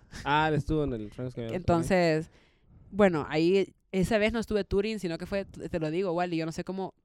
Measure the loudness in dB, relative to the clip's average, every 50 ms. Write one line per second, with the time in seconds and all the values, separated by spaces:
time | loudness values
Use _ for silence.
0 | -20 _ -18 -8 -2 2 2 4 4 4 2 0 0 0 0 0 0 -2 -2 -6
1 | -6 -10 -10 -8 -8 -8 -8 -8 -8 -6 -6 -2 2 2 2 2 4 2 2 4
2 | 4 4 2 2 -2 -6 -14 _ _ _ _ _ _ _ -20 -20 -20 -10 2 4
3 | 4 4 4 2 -2 0 0 2 4 4 4 4 2 0 -6 _ _ _ -2 0
4 | 0 2 2 2 2 2 0 -2 -2 0 -2 -2 -2 0 -2 0 0 0 -4 -4
5 | -4 -6 -6 -6 -6 -6 -6 -6 -6 -8 -12 -12 -10 -6 -4 -2 -2 -2 -2 -2
6 | -2 -2 0 -2 -2 -2 -2 -2 -2 -4 -6 -8 -8 -8 -6 -6 -8 -8 -10 _